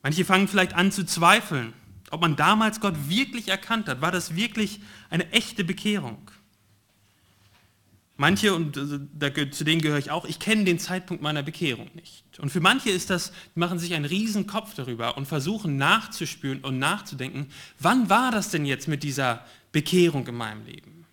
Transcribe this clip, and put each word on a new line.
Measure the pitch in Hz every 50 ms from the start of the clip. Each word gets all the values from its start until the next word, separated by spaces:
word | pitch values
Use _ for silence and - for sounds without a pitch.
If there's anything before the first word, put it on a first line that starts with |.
Manche | - 139 156 180 175
fangen | - 185 185 196 196
vielleicht | 202 196 185 180 -
an | 175 185 196
zu | 190 202 180
zweifeln, | - - 165 170 170 202 233 226 - 170 135 117 113 113 - - - - - - -
ob | - 160
man | 170 165 151
damals | 135 151 175 214 214 220 214 214 220
Gott | - 202 170 151 139 139
wirklich | 175 233 277 269 - 240 208
erkannt | - 190 196 - - 233 226 208
hat. | 156 131 120
War | 151 170
das | 175 180 175 - 160
wirklich | 175 226 233 - 220 214 196 - - - - - - - -
eine | - 185 170 -
echte | - 233 - - - - 185
Bekehrung? | 165 190 - - - 208 196 143 120 110 - - - - - _ _ _ _ _ _ _ _ _ _ _ _ _ _ _ _ _ _ _ _ _ _ _ _ _ _ _ _ _ _ _ _ _ _ _
Manche, | - 139 160 196 196 208 208 190
und, | 165 165 147 139
äh, | 143 139 147 147 143 139 143 -
da | 151 147 139
geh-, | 135 156 147 135
zu | - - 151
denen | 151 160 165
gehöre | 156 151 147
ich | 147 135 -
auch, | 151 170 -
ich | - 156
kenne | - - 208 220 214 202
den | 185 170
Zeitpunkt | 165 - - 180 185 185 - 180 - 143
meiner | 151 151 147
Bekehrung | 139 156 160 - 175 147 120 - 113 - -
nicht. | - - - - - _ _ - -
Und | 147 139
für | - 175
manche | 156 190 240 269 - 220
ist | 185 185 - -
das, | 190 170 - - - - - - _
die | 165
machen | 170 175 180 170
sich | 170 175 175
einen | 156 147
riesen | 147 175 202 220 226 202 208 180
Kopf | - - 220 - - -
darüber | - 131 127 120 113 117 120 -
und | - 139
versuchen | 139 160 147 131 170 220 214 208 165 139
nachzuspüren | 135 139 156 196 220 214 - - - 165 - - - - 135 135 135
und | - 139 131
nachzudenken, | 127 135 151 190 208 - - - 127 127 135 - 135 147 135 - - - - - -
wann | 135 175 240 262 233 180
war | 196 226 254 254
das | 226 214 - -
denn | - 165 147
jetzt | 139 131 123 -
mit | - 151 139 151
dieser | 147 127 135 135 123 117 117 - - - - _ _
Bekehrung | - 156 151 - 180 180 175 170 147 139 120
in | - 120
meinem | 120 117 107 107 107 110
Leben? | 113 - - _ - - 170 165 _